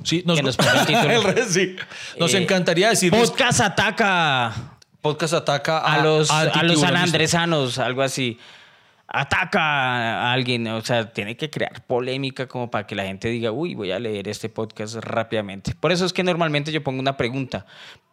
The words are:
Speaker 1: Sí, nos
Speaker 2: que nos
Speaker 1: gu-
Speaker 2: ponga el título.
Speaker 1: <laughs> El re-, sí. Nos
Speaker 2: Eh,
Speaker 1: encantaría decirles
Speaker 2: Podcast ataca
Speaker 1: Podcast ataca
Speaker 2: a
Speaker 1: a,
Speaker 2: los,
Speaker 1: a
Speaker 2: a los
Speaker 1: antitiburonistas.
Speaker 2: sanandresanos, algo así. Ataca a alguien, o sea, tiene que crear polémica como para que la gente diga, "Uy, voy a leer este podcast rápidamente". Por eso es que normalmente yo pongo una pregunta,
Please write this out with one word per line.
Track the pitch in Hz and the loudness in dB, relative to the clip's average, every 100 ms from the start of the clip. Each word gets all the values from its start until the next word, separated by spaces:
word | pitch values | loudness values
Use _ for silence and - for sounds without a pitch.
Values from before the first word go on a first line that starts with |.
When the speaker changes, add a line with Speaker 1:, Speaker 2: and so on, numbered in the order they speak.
Speaker 1:
Sí, | - 170 | -2 -2
nos | 175 160 | 2 2
Speaker 2:
que | |
nos | 135 120 | 2 2
Speaker 1:
gu- | 143 | 2
Speaker 2:
ponga | 285 | 4
el | 226 | 4
título. | 233 - | 2 4
Speaker 1:
<laughs> | |
El | 233 | 2
re-, | 202 190 233 | 2 2 0
sí. | 180 185 185 - - - - | 0 0 -2 -14 -12 -14 -2
Nos | 170 190 | 0 2
Speaker 2:
Eh, | |
Speaker 1:
encantaría | 175 190 175 170 214 | 2 2 2 4 4
decirles | 202 180 214 226 | 4 4 4 4
Speaker 2:
Podcast | - 247 240 | 2 2 4
ataca | 208 - 202 220 208 175 156 131 117 104 - - _ _ | 2 2 0 2 2 4 2 2 0 -4 -14 -20 _ _
Speaker 1:
Podcast | 151 151 160 | -4 -2 0
ataca | 160 - 139 160 160 | 0 2 0 0 0
Speaker 2:
a | 139 156 | 2 4
Speaker 1:
a, | |
Speaker 2:
los, | 156 156 147 | 4 4 4
Speaker 1:
a | 151 | 2
Speaker 2:
a | |
los | 156 | 2
Speaker 1:
antitiburonistas. | 151 170 156 180 | 2 4 4 4
Speaker 2:
sanandresanos, | 175 180 156 156 170 170 156 127 123 | 4 2 2 2 2 2 2 0 -2
algo | 120 127 | -2 0
así. | 135 139 123 107 - - - _ _ _ - | -2 0 -4 -6 -16 -20 -20 _ _ _ -6
Ataca | 127 139 190 180 180 | -4 0 0 0 0
a | 156 143 127 123 117 98 120 | 0 0 0 0 -2 -2 0
alguien, | 131 127 120 113 | 0 0 -2 -2
o | 113 | -4
sea, | 110 117 104 | -2 -2 -2
tiene | - 104 117 | -6 -8 -8
que | 151 | -8
crear | 135 - - - | -6 -6 -8 -4
polémica | 123 127 131 135 131 127 | -2 -2 -4 -6 -6 -8
como | 127 120 | -6 -6
para | 110 101 | -6 -6
que | 101 | -6
la | 95 | -6
gente | 95 117 | -6 -4
diga, | 117 113 | -2 -4
"Uy, | 120 175 104 | -4 -6 -6
voy | 92 | -6
a | 92 | -6
leer | 113 101 98 | -4 -6 -6
este | 101 107 | -8 -8
podcast | - 110 - 107 113 | -8 -10 -8 -10 -10
rápidamente". | 107 113 107 110 101 98 - - | -4 -4 -2 -4 -4 -8 -8 -2
Por | 156 | 0
eso | 175 185 | 0 0
es | |
que | - | 0
normalmente | 180 170 165 147 147 | 0 0 0 0 -2
yo | 156 | -4
pongo | 143 131 | -4 -4
una | 135 135 | -4 -2
pregunta, | 120 135 127 98 - - - - _ | -4 -4 -6 -8 -10 -20 -20 -20 _